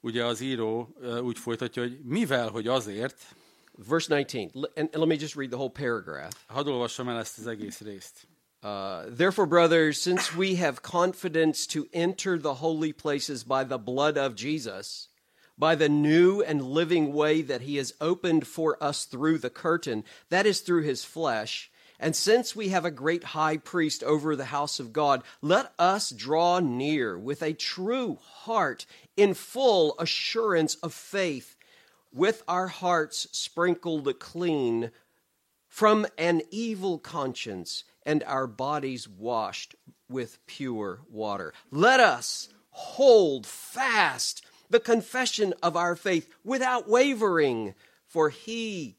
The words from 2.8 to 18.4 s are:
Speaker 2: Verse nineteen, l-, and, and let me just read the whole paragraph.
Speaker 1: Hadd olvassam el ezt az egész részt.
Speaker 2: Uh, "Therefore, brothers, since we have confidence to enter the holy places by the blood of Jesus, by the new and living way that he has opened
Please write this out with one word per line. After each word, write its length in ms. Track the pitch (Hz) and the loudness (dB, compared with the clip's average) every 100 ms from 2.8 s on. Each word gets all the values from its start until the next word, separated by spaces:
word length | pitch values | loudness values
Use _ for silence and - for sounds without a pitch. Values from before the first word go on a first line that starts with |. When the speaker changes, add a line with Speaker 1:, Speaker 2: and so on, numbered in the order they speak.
| 104 101 131 - - - _ _ _ - 104 | -2 -6 -8 -8 -20 -20 _ _ _ -20 -4
Speaker 2:
Verse 200 | 160 156 | -2 0
nineteen, 360 | 147 139 131 90 | -2 -2 -6 -8
l-, 100 | 127 143 - | -8 -10 -4
and, 120 | 160 | -4
and 80 | - | 0
let 60 | 160 | 0
me 80 | |
just 220 | 156 151 147 | 0 -4 -8
read 140 | 135 | -8
the 60 | 123 | -6
whole 140 | 135 | -6
paragraph. 640 | - 135 113 90 73 76 - _ | -4 -4 -4 -6 -12 -12 -16 _
Speaker 1:
Hadd 200 | 117 147 | -6 -4
olvassam 420 | 127 120 - 127 | -2 -4 -6 -6
el 100 | 117 | -6
ezt 200 | 110 - | -8 -10
az 80 | 117 | -10
egész 340 | 110 104 - | -8 -10 -12
részt. 460 | 107 98 - - _ _ _ _ | -14 -16 -18 -20 _ _ _ _
Speaker 2:
Uh, 520 | 107 101 98 92 87 117 | -10 -8 -8 -8 -12 0
"Therefore, 300 | 180 190 175 | 0 2 4
brothers, 500 | 170 170 165 156 147 | 6 6 6 4 0
since 400 | 175 180 - 165 | -2 0 -2 -2
we 200 | 190 180 | 0 0
have 240 | 170 127 | -2 -4
confidence 840 | - 175 180 180 - 156 160 147 - | -4 0 0 0 -4 2 2 2 -4
to 160 | 156 147 | -6 -6
enter 460 | 170 175 190 190 175 | -2 -2 -2 -2 -2
the 160 | 147 | -2
holy 380 | 127 160 156 160 | -2 -2 0 -4
places 520 | 147 151 143 139 135 | -4 -4 -4 -4 -8
by 200 | 113 131 | -2 -2
the 120 | 131 127 | 0 -4
blood 400 | 107 127 147 151 | -4 0 2 2
of 160 | 139 | -2
Jesus, 760 | 107 123 156 117 95 98 - - _ _ _ _ | -4 -4 -4 -4 -10 -12 -14 -16 _ _ _ _
by 220 | _ 156 160 | _ 2 4
the 120 | 151 | 4
new 520 | 147 147 160 180 202 | 4 6 8 8 6
and 340 | 180 151 131 | 0 0 0
living 400 | 147 170 170 151 | 0 2 2 2
way 300 | 147 151 160 | 2 2 2
that 160 | 139 127 | 0 -6
he 160 | 131 143 | -4 -4
has 180 | 127 - | -6 -4
opened 460 | 156 180 180 160 | -2 0 4 2